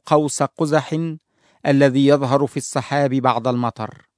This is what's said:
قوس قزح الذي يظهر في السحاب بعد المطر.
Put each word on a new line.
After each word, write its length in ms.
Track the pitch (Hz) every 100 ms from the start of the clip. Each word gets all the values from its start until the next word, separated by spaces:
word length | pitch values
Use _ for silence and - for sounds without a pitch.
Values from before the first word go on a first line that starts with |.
| -
قوس 360 | 151 151 -
قزح 540 | 139 - 156 151 139 160 165 156 _ _ _ _ -
الذي 400 | 139 139 131 139
يظهر 400 | 143 135 139 143
في 100 | 143
السحاب 540 | - 139 - 143 139
بعد 360 | 135 127 117 123
المطر. 600 | 123 120 - 107 107 _